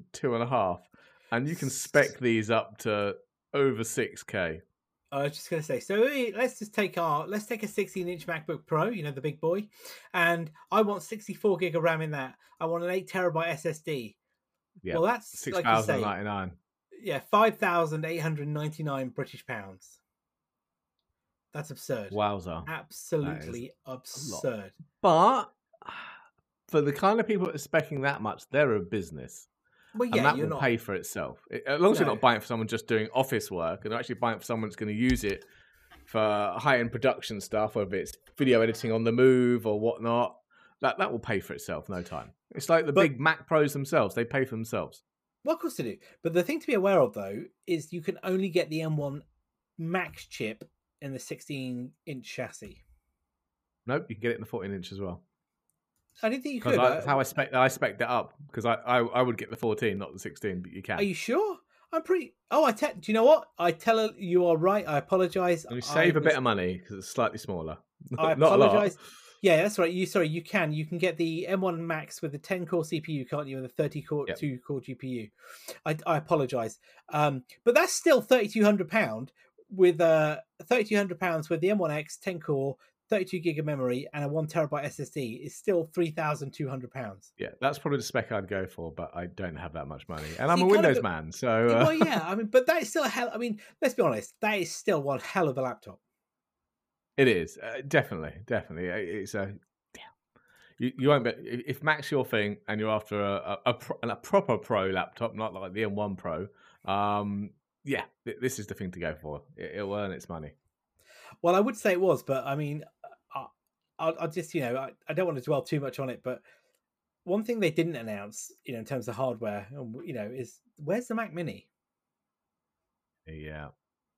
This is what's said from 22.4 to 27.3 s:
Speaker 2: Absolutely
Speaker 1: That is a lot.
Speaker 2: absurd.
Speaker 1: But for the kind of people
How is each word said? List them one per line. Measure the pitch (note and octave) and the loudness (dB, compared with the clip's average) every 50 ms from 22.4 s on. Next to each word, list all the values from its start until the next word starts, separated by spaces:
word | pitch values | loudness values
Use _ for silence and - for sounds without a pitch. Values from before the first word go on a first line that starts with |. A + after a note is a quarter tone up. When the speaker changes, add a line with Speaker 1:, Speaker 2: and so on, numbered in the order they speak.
| F2 F2+ D#2+ E2 - | -6 -6 -8 -8 -8
Speaker 2:
Absolutely | - D#3+ - - - - - - - E3 D#3 C#3 C#3+ D#3 - - - A#2 A#2+ B2 - - _ _ | -8 -10 -10 -12 -14 -18 -18 -6 -2 -2 -2 0 -2 -6 -6 -10 -10 -10 -10 -12 -14 -16 _ _
Speaker 1:
That | C3+ C3 B2+ - | -14 -14 -14 -14
is | - - C3 D3+ - | -14 -14 -10 -10 -10
a | - | -8
lot. | - | -4
Speaker 2:
absurd. | - C3 A2+ G#2 G2 F#2+ _ - - _ _ _ | -2 -2 -2 -4 -8 -14 _ -20 -20 _ _ _
Speaker 1:
But | - F#3 D#3+ D#3+ F#3 A#3 C4+ A#3 G3+ - _ _ _ _ _ _ - - - - - - - - - _ _ _ _ _ _ _ _ | 4 6 8 8 8 6 6 4 -2 -6 _ _ _ _ _ _ -16 -14 -14 -14 -14 -16 -18 -20 -20 _ _ _ _ _ _ _ _
for | - E3 D3+ | 0 2 2
the | C#3+ D3 | 2 2
kind | C#3+ - G3 G3 A3 A#3 | 0 2 2 4 4 2
of | - | 2
people | - | 0